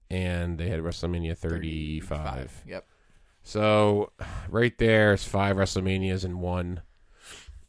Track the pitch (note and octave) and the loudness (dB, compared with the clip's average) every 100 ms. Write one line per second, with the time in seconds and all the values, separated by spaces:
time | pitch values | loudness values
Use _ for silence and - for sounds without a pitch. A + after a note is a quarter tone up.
0 | - F#2 F2+ F2 F2 E2 E2+ E2+ E2 E2+ | -8 -4 -2 -2 -4 -4 -4 -4 -4 -4
1 | E2+ F2 E2 E2 E2 E2 D#2+ D#2 D#2 D#2 | -4 -2 -4 -4 -4 -4 -4 -6 -6 -6
2 | - D2+ D2+ B1+ B1+ - - F#2 - _ | -6 -8 -6 -8 -10 -14 -14 -14 -14 _
3 | _ _ _ _ - G#2 G#2+ G#2+ G#2+ G#2 | _ _ _ _ -8 0 4 6 6 4
4 | G#2 - - - - G#2+ A#2+ - A#2 A2 | 0 -8 -12 -10 -4 2 2 4 4 6
5 | G#2+ G2+ - G2+ G2 G2 G2 G2 F#2 F#2+ | 6 4 2 0 2 2 2 0 0 0
6 | F#2+ F#2 F#2 F2+ F2 F2+ F2+ F2+ - _ | 0 -2 -4 -4 -2 -2 -4 -6 -10 _
7 | _ _ - - - - | _ _ -20 -20 -20 -20